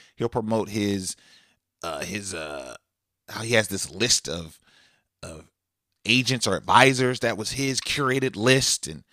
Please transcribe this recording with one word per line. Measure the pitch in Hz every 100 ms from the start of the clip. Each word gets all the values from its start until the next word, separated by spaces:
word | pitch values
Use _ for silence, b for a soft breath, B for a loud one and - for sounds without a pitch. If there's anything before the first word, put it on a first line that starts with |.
| b -
He'll | 117
promote | 123 110 110 101
his, | 107 101 101 92 - b b b b _ _
uh, | 85 76
his, | 87 107 101
uh, | 90 78 71 65 - - _ _ _ -
how | -
he | 113
has | 117 104
this | 98 -
list | 95 120 - -
of, | 85 80 - b b b b b _
of | 85 78 - _ _ _ _ _ 104
agents | 123 120 127 107
or | 92
advisors | - 101 135 127 127 127
that | 117 101
was | -
his | 120 135 127
curated | - 147 135 131 131 95
list. | 120 135 - - -
And, | 78 -